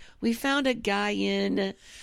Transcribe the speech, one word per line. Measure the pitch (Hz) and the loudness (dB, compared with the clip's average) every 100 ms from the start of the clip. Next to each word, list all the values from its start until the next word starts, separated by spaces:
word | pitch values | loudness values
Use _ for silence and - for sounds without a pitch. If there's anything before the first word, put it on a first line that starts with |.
| - - | -14 -4
we | 233 | -2
found | 233 277 277 269 | 0 0 2 2
a | |
guy | 247 208 202 208 | 0 0 0 0
in | 202 202 196 196 190 | 0 0 2 2 0
the, | 196 - - - | -2 -4 -16 -20